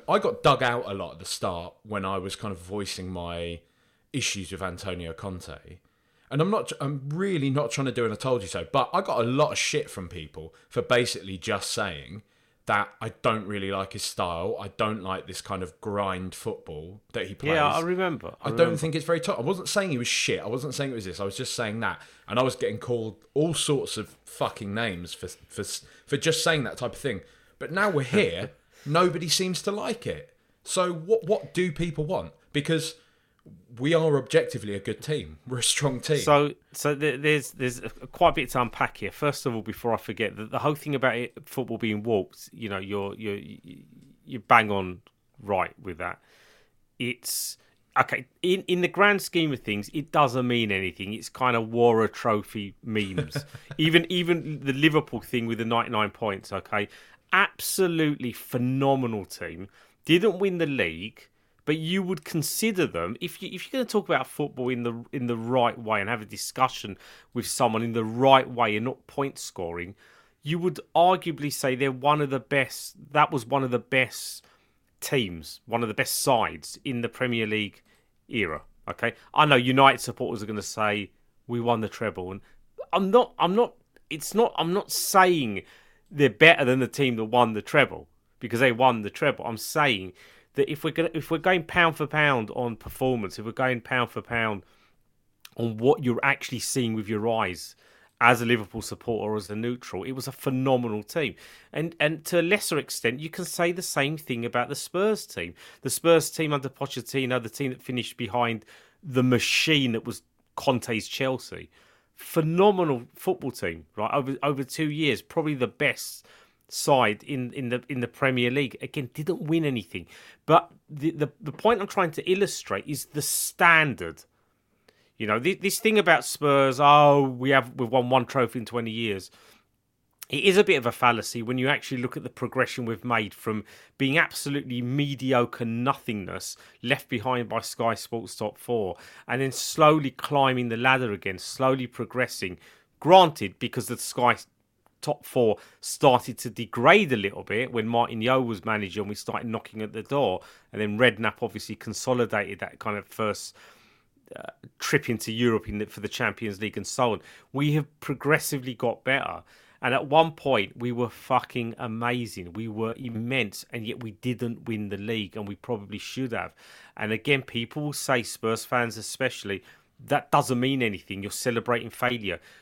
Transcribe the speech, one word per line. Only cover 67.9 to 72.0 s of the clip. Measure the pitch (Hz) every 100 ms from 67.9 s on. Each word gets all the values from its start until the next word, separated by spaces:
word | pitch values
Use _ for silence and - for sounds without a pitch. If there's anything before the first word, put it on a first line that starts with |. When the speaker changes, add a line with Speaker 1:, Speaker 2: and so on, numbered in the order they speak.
Speaker 2:
the | 113
right | 110 117 135 135 -
way | 120 113 107
and | 123
not | - _
point | - 139 -
scoring, | - - 85 85 90 - _ _ _ _
you | 143 170
would | 175 147 - 160
arguably | 175 185 175 139 147
say | - 139 127
they're | 139
one | 127